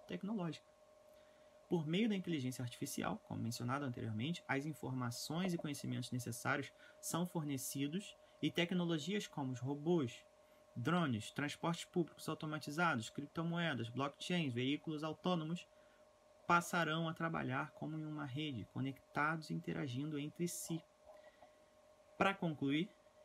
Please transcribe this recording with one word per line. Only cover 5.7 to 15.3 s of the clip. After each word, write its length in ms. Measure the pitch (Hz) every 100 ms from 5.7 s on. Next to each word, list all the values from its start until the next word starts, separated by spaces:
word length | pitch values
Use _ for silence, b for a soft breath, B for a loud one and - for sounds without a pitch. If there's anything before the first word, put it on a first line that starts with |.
| 139 127 123 123
necessários 600 | 127 120 117 127 143 135 B B B
são 240 | - 165 175
fornecidos 880 | 170 147 135 - 139 143 185 - - B B
e 100 | 156
tecnologias 760 | 170 175 185 170 160 151 208 -
como 240 | 151 131
os 80 | 123
robôs, 640 | 127 147 156 170 120 - - - B B - 120
drones, 560 | 117 180 151 107 -
transportes 540 | - 143 - 165 170 -
públicos 440 | 180 156 - -
automatizados, 800 | 156 156 151 147 147 170 131 110
criptomoedas, 800 | - 143 170 170 170 165 123 117
blockchains, 640 | 127 143 - - 180 143
veículos 500 | 120 131 151 165 151
autônomos 640 | 156 156 180